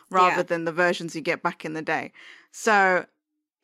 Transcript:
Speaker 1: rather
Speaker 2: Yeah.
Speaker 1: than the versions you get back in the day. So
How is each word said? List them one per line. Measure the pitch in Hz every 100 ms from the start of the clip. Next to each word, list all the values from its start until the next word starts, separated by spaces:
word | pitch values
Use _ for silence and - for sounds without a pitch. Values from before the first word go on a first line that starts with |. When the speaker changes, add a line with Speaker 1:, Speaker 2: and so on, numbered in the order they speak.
| -
Speaker 1:
rather | 185 185 165
Speaker 2:
Yeah. |
Speaker 1:
than | 175 170 165
the |
versions | 160 175 165 170 160
you |
get | 165 160
back | 175 -
in | 165 160
the |
day. | 160 156 - - - - _
So | - 226 208 190 180 - _ _ _ _ _